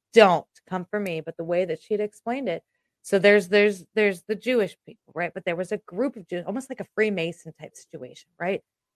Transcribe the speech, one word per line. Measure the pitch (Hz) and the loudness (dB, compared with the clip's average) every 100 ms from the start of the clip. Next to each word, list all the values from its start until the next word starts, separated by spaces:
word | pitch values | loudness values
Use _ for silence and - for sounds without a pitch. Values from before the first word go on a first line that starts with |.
| _ | _
don't | 226 202 170 - _ - | 6 8 6 -2 _ -8
come | 185 175 | -8 -6
for | 208 | -6
me, | 196 160 | -4 -6
but | 151 - | -8 -10
the | 165 | -4
way | 175 | -2
that | 185 156 | -2 -4
she'd | - 208 | -4 -4
explained | 208 - - 254 247 | -4 -8 -8 -6 -4
it. | 165 - _ _ _ | -6 -10 _ _ _
So | - 196 | -2 2
there's, | 196 208 180 | 6 6 4
there's, | 208 208 190 165 220 | 4 2 0 -6 0
there's | 208 180 - | 0 0 -6
the | 214 | -6
Jewish | 240 254 190 - - | 0 0 0 -4 -20
people, | 143 _ 160 | -20 _ -8
right? | 170 | -8
But | - 175 | -6 -6
there | 170 | -4
was | 180 | -4
a | 208 | -8
group | - 180 277 226 | -8 -4 -4 -6
of | 170 | -10
Jews, | 180 175 | -8 -6
almost | 220 262 | -8 -8
like | 254 | -12
a | 185 | -8
Freemason | - 214 190 165 165 165 - | -2 0 0 -4 -8 -16 -18
type | - - | -20 -20
situation, | - 147 127 - - - | -20 -18 -16 -20 -20 -8
right? | 175 196 _ _ _ | -4 -4 _ _ _